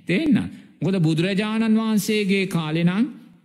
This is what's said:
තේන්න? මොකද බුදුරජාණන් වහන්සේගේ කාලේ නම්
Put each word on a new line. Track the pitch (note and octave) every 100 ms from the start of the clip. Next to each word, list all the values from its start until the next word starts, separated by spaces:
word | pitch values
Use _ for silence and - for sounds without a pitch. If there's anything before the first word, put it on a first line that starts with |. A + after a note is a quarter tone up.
තේන්න? | - F#3 D#4 A#3 E2 - - -
මොකද | E3+ F#3+
බුදුරජාණන් | D#3+ D#3+ F#3 G3 G#3+ A3 A3+ A3
වහන්සේගේ | A3 G#3+ - G#3+ G3 G3 F#3+
කාලේ | F3+ D#3 D#3+
නම් | F3 F#3+ C#4+ - - -